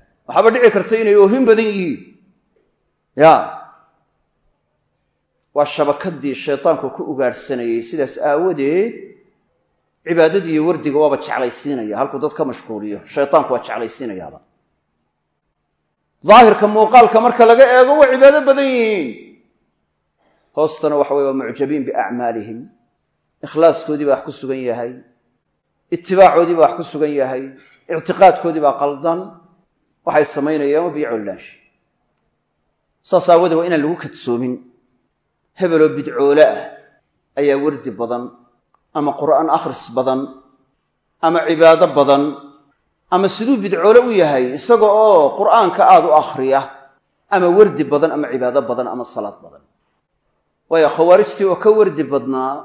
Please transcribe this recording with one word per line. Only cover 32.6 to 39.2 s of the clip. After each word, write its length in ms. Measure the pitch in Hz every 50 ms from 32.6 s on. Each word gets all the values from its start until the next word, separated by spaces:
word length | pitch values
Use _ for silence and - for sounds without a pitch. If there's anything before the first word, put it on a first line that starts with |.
| _ _ _ _ _ _ _ _ _
Saas 240 | - 190 175 175 180
aawadeed 300 | 170 165 180 175 165 160
waa 80 | 170
inaan 160 | 180 175 156 143
lagu 140 | 156 175 -
kadsoomin. 560 | - 147 - - - 127 120 117 127 127 127 - - _ _ _ _ _ _ _ _ _ _ _ _ _ _ _ _ _ _ -
Hebeloo 320 | 190 175 165 156 156 151
bidcoole 540 | 135 143 139 - 127 120 143 143 147 151 151
ah 140 | 117 107 - - - - - _ _ _ _ _ _ _ _ _ _ -
ayaa 220 | 135 143 143 139 139
wardi 320 | 143 151 143 127 - 131
badan, 320 | 107 98 117 110 120 120 123 127 - _ _ _ _ _ _ _ _ _ _ _ -
ama 160 | 156 147 147 139
Qur'aan 300 | -